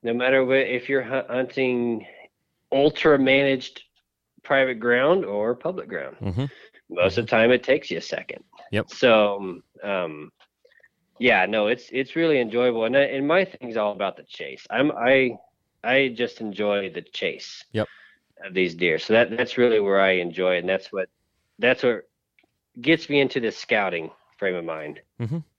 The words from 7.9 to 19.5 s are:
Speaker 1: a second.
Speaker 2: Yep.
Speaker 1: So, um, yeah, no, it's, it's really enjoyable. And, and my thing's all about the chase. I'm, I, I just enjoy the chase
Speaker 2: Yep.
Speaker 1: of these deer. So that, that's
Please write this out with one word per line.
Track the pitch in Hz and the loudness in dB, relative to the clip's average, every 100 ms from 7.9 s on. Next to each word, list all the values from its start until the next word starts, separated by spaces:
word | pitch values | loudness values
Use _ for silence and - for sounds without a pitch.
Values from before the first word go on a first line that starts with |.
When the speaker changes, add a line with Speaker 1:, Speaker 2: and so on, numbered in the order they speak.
| 82 | -10
Speaker 1:
a | |
second. | - - - - _ _ - | -6 -10 -10 -18 _ _ -6
Speaker 2:
Yep. | 104 - | -6 -6
Speaker 1:
So, | - 127 110 104 101 95 85 _ _ | 2 4 6 4 0 -8 -10 _ _
um, | 104 98 85 76 76 _ _ _ _ _ _ _ _ _ | -6 -4 -4 -8 -16 _ _ _ _ _ _ _ _ _
yeah, | 123 104 92 | 2 2 2
no, | 110 104 | 0 0
it's, | 117 - | -2 -6
it's | 127 131 160 | -8 -6 -2
really | 165 143 | 0 0
enjoyable. | 117 117 123 113 113 | 0 0 0 0 0
And, | 135 | 2
and | 139 135 143 | 0 -2 0
my | 175 | 0
thing's | 190 - 127 113 | 0 -6 -8 -2
all | 104 | -2
about | 98 98 - | -2 -6 -6
the | |
chase. | - - 71 65 - | -20 -16 -14 -14 -8
I'm, | 113 147 | -2 0
I, | 98 120 135 127 110 _ _ _ _ | 0 2 4 2 -4 _ _ _ _
I | 117 131 135 113 | -2 0 0 -2
just | 117 - | -6 -6
enjoy | 110 95 104 101 98 | -10 -4 -2 -2 -4
the | 85 | -10
chase | 82 - 92 - - - - | -12 -6 -6 -6 -14 -20 -8
Speaker 2:
Yep. | 107 107 - - _ _ _ 98 | -6 -6 -8 -20 _ _ _ -8
Speaker 1:
of | |
these | 92 90 80 | -2 -2 0
deer. | 87 78 | 0 0
So | - | 2
that, | 110 101 113 | 2 2 0
that's | 123 | -4